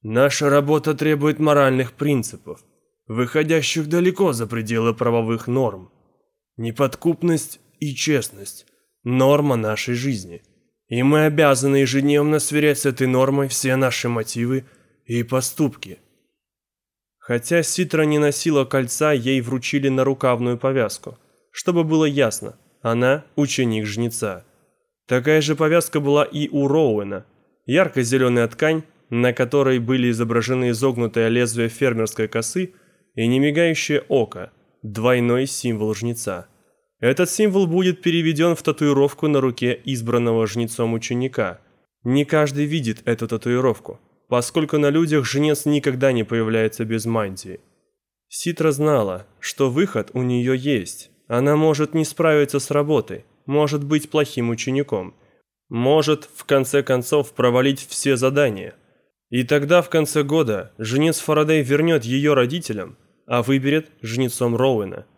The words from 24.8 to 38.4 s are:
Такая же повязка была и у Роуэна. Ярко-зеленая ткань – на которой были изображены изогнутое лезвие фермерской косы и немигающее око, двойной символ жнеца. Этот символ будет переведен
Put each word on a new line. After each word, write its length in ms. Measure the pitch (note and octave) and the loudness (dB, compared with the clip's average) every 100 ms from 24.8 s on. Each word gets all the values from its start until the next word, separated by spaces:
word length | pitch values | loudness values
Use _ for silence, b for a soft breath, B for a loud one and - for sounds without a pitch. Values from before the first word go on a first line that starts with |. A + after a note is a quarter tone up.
| _ _ - | _ _ -2
Такая 340 | B2+ C3 D#3 | -2 2 2
же 140 | D3 D3 | 2 0
повязка 440 | D#3 E3+ E3+ D3+ | 2 2 0 -2
была 240 | C#3+ C#3+ | 2 2
и 240 | D3 D3 D3 | 0 -4 -4
у 180 | C#3+ C#3+ | -2 0
Роуэна. 580 | D3+ D3 G#2+ G2 G2 - _ _ _ - | 2 2 0 -4 -10 -12 _ _ _ -2
Ярко-зеленая 840 | C#3+ F3+ C3+ A#2 C3 B2+ B2 A#2 | 0 2 0 0 2 2 2 0
ткань – 360 | - D#3 D#3+ D#3 _ _ | 0 0 0 -4 _ _
на 240 | A#2 B2 | 0 0
которой 460 | A#2+ B2 C#3+ C3+ C3 | 0 0 4 4 2
были 320 | A#2 C3 B2 | 2 2 2
изображены 580 | A2+ A#2 A#2 A2+ B2+ B2 | 2 0 0 0 0 0
изогнутое 600 | A2+ C3+ A#2+ A#2 A#2 A2+ | 2 0 0 -2 2 2
лезвие 380 | A#2 A#2+ A2+ A#2 | 2 2 0 -2
фермерской 600 | A#2 C3+ A2+ A2 - A2 | 0 0 0 -4 -2 -4
косы 480 | A2+ A#2 F#3 F#3 b b b b - | -2 -4 -4 -6 b b b b -2
и 100 | A#2 | 2
немигающее 760 | B2+ D3 D3 E3+ D#3+ - D3 - | 2 2 2 0 0 -2 -2 0
око, 440 | C#3 A2 - F#2+ _ _ _ | 0 0 -6 -16 _ _ _
двойной 640 | A2 G#2 A#2+ B2 A#2+ B2 C3+ | -12 -2 2 2 2 0 0
символ 480 | - A#2+ A2 G#2+ G#2 | -4 -4 -2 -2 -2
жнеца. 520 | A#2+ A#2 - F2+ - _ _ _ _ _ | -4 -6 -8 -8 -12 _ _ _ _ _
Этот 320 | A#2+ C#3 F3 | 0 0 -2
символ 340 | - G#3+ F#3+ F#3 | 2 2 2 2
будет 380 | F3 F#3 F3 | 2 0 0
переведен 520 | F3 E3+ D#3+ D3+ | 0 0 0 2